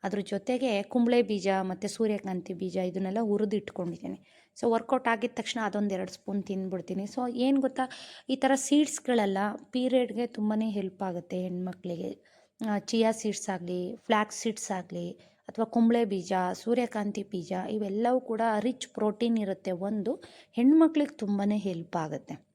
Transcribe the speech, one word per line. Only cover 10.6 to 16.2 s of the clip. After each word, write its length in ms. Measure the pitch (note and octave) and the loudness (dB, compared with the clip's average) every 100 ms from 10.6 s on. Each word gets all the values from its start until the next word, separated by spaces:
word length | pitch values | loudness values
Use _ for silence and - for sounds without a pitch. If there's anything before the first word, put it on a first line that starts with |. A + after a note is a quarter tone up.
| A3 | 0
ಹೆಲ್ಪ್ 320 | G3+ F#3+ F#3 | -2 -4 -4
ಆಗುತ್ತೆ 400 | F#3+ F3 F3 F3+ | -6 -4 -6 -4
ಹೆಣ್ಮಕ್ಳಿಗೆ. 880 | F3+ F3+ F3+ F3+ F3+ E3+ F#3 - _ _ _ _ A3+ | -4 -4 -6 -6 -8 -6 -6 -10 _ _ _ _ -2
ಆ, 100 | G#3 | -2
ಚಿಯಾ 340 | G3+ A3+ A3 | 0 4 4
ಸೀಡ್ಸ್ 360 | A3 A3 G3+ - | 2 -2 -4 -4
ಆಗ್ಲಿ, 480 | F#3 F3 F3+ F3+ A3+ | -6 -4 -4 -4 -8
ಫ್ಲ್ಯಾಕ್ಸ್ 420 | - G#3+ G#3+ - | 0 2 2 -2
ಸೀಡ್ಸ್ 320 | A#3 G#3+ - | -4 -4 -6
ಆಗ್ಲಿ, 420 | F#3+ F3+ F3 F3 - - _ - | -6 -6 -8 -8 -10 -20 _ -14
ಅಥವಾ 160 | - | -4
ಕುಂಬಳೆ 400 | A3 A#3 A#3 A#3+ | 0 4 4 4
ಬೀಜ, 280 | A#3 G3 | 2 -2